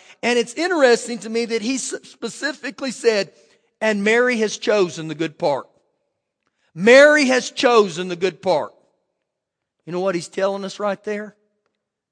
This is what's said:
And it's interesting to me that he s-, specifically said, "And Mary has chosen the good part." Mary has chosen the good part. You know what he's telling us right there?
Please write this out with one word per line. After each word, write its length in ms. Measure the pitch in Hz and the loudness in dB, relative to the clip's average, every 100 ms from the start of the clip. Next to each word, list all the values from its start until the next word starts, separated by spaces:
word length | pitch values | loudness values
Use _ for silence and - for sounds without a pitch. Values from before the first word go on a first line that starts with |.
| - - | -20 -8
And 140 | 233 240 | -2 -2
it's 140 | 233 - | -2 -4
interesting 640 | 339 349 262 233 - 233 | -2 4 4 4 0 -10
to 100 | 185 | -6
me 160 | 226 233 | -6 -4
that 160 | 233 | -4
he 140 | 214 262 | -4 -6
s-, 180 | - - | -6 -12
specifically 880 | - - 226 - - - 247 214 269 | -14 -12 -12 -6 -8 -6 -10 -8 -10
said, 400 | - 233 214 196 _ _ _ _ - | -2 0 0 -2 _ _ _ _ -4
"And 240 | 214 208 | -2 0
Mary 340 | 208 226 247 233 | 2 2 2 2
has 200 | 214 - | -2 -2
chosen 500 | - 208 180 143 160 | 0 2 2 -2 -10
the 80 | 151 | -6
good 220 | 160 - | -6 -4
part." 300 | 165 131 - _ _ _ _ _ _ _ _ _ _ 156 | -2 -2 -6 _ _ _ _ _ _ _ _ _ _ -2
Mary 500 | 202 254 294 302 262 | 6 8 8 6 2
has 240 | 262 - | 0 -2
chosen 600 | - 262 240 202 160 185 | 0 2 4 2 0 -8
the 60 | 170 | -4
good 260 | 185 160 | -4 -4
part. 320 | 190 156 104 _ _ _ _ _ _ _ _ _ _ _ - | -2 -2 -2 _ _ _ _ _ _ _ _ _ _ _ -10
You 80 | |
know 80 | 180 | -6
what 120 | 190 | -2
he's 140 | 175 160 | -4 -6
telling 360 | - 196 196 190 | -4 -2 -2 -8
us 140 | - | -6
right 220 | 208 196 | -6 -6
there? 320 | - 208 214 - _ _ _ _ _ _ _ | -8 -8 -10 -20 _ _ _ _ _ _ _